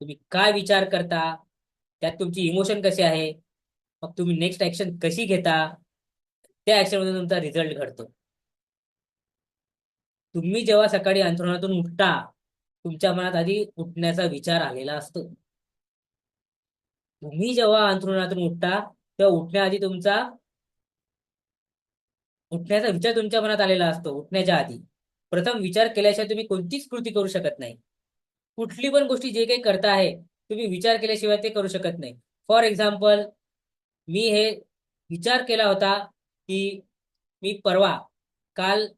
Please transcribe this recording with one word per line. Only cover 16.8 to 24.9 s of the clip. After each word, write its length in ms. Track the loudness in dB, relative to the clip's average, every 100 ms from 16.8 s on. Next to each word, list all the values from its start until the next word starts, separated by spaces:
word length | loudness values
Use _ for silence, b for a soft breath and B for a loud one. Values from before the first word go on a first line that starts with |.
| _ _ _ _
तुम्ही 320 | -10 -4 -2
जेव्हा 340 | 2 4 6 4
अंथरुणातून 500 | 2 0 -2 -2 -2
उठता, 540 | -4 -2 -2 -2 -4 -14 _ 2
तेव्हा 200 | 4 4
उठण्याआधी 400 | 0 0 0 0
तुमचा, 520 | -2 -2 0 0 -2 -10 _ _ _ _ _ _ _ _ _ _ _ _ _ _ _ _ _ _ _ _ _
उठण्याचा 380 | -8 -2 0 0
विचार 280 | 0 0 0
तुमच्या 240 | 0 0
मनात 200 | 0 2
आलेला 260 | 2 2 2
असतो. 240 | 0 -6
उठण्याच्या 460 | -8 -4 -2 2 2
आधी 220 | 0 -8 -18